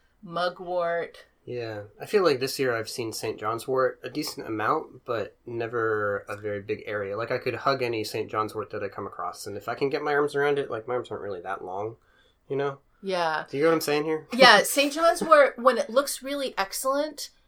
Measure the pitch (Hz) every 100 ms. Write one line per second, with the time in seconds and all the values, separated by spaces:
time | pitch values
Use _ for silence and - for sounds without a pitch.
0 | _ _ 180 170 180 180 175 180 170 170
1 | - - - _ - 123 113 104 101 -
2 | 139 208 175 131 131 - 131 113 107 -
3 | 113 107 113 - 107 113 - 131 127 -
4 | 127 139 156 - - 110 110 156 - -
5 | - 113 95 - - 117 113 117 110 107
6 | 104 101 - 104 104 101 101 104 - 104
7 | 98 101 117 123 127 117 139 135 123 113
8 | 107 113 101 110 107 107 101 107 101 -
9 | 98 - 90 - 104 101 - 120 139 147
10 | 147 143 147 143 147 143 - 117 123 123
11 | 113 104 101 90 92 95 90 95 110 120
12 | _ _ _ _ - 139 143 139 _ _
13 | 190 180 165 156 151 135 165 160 156 147
14 | 156 156 - 247 254 202 - 294 285 302
15 | 339 330 320 302 - - 247 226 - 233
16 | 285 - 262 285 262 - 196 - 262 277
17 | 311 294 - _